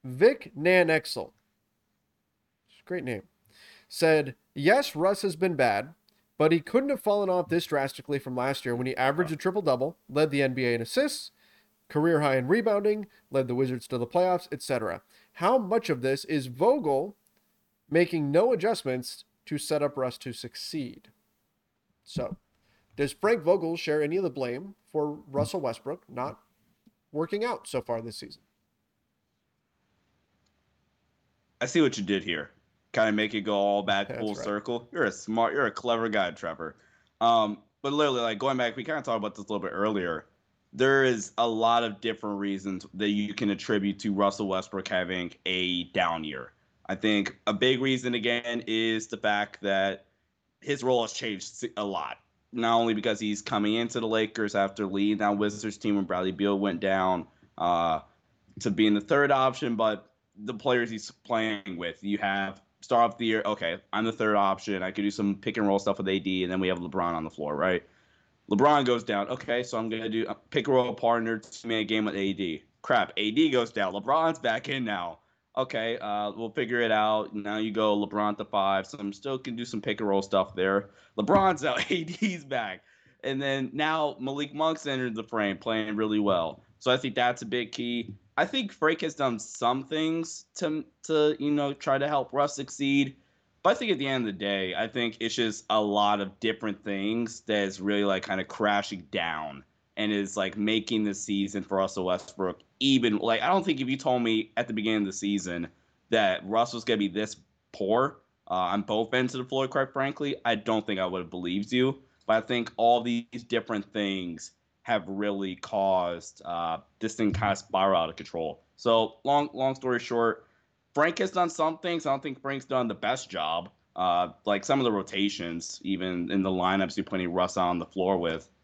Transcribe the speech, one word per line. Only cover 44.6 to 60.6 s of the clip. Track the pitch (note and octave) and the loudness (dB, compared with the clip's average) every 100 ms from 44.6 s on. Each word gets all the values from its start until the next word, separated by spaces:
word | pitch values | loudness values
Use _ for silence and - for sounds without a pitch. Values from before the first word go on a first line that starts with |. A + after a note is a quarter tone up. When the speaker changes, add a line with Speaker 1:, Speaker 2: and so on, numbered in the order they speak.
| F#2 G2 F#2 | -4 -8 -2
Speaker 2:
having | F#2 F2+ F#2 F2 - F#2 | -2 -2 -4 -6 -8 -4
a | F#2 F2+ F2+ F2 | -2 -2 -2 -2
down | F#2 F2 E2 | -2 0 -2
year. | D#2 C2 B1 _ _ _ - | -6 -10 -14 _ _ _ -8
I | G2 | -2
think | A2 G#2 G2 - - | 2 2 0 -4 -4
a | |
big | G2+ B2+ C3 | 0 2 2
reason, | C3+ B2+ B2 A#2+ | 0 -2 -2 -2
again, | A#2 A#2+ A#2 A#2+ G#2+ | -2 -2 -4 -6 -2
is | A2+ A2+ A2 A2 | -2 0 -2 -4
the | A2 | -4
fact | G#2+ G#2 G#2 - | -2 0 -2 -6
that | G2+ G2 G2 F#2+ _ _ _ _ _ _ | -2 2 0 -2 _ _ _ _ _ _
his | - C#3+ | -6 -2
role | B2+ B2 | 2 2
has | A2+ | 0
changed | - A#2+ G2 - - | -6 -6 -8 -10 -10
si-, | A#2 - | -10 -6
a | G#2 | -4
lot. | F2+ C2+ - _ _ _ | -4 -6 -12 _ _ _
Not | A#2+ A#2 A#2 | -2 2 4
only | A#2 | 4
because | G#2+ A2+ G#2+ | 2 0 -2
he's | G#2+ G2+ | -2 -4
coming | - G#2+ G#2+ | -2 0 2
into | A2+ A#2 B2 | 0 -2 -4
the | A2+ | 0
Lakers | A2 G#2+ A2 G#2 | 0 0 -2 -2
after | G2+ G2 G2 G2 | 0 0 -2 -4
leading | G2 G#2 G#2+ | 0 2 2
that | G#2 G2+ | 2 2
Wizards | G#2 G#2 A2 G2+ | 0 -2 -8 -4
team | A#2 G2+ | 0 0
when | F#2 | 0
Bradley | F2+ F#2 | -2 -2
Beal | F#2+ G2+ G2 | 0 2 2
went | G2+ E2+ | 0 0
down, | G2 F#2+ F#2 F2+ E2 _ _ - | 0 2 2 0 -4 _ _ -4
uh, | F2 E2+ E2+ D#2 - _ _ _ _ - | 0 2 2 -2 -6 _ _ _ _ -4
to | A#2+ | -2
being | G2+ G#2+ | 4 4
the | G#2 | 4
third | G2+ C#3 C#3+ | 2 2 4
option, | C3+ C3 B2 C3 A2+ | 4 2 0 -4 0
but | A2 G#2 - _ _ G2+ | 0 0 -8 _ _ -14
the | G#2 | -10
players | A2+ | -4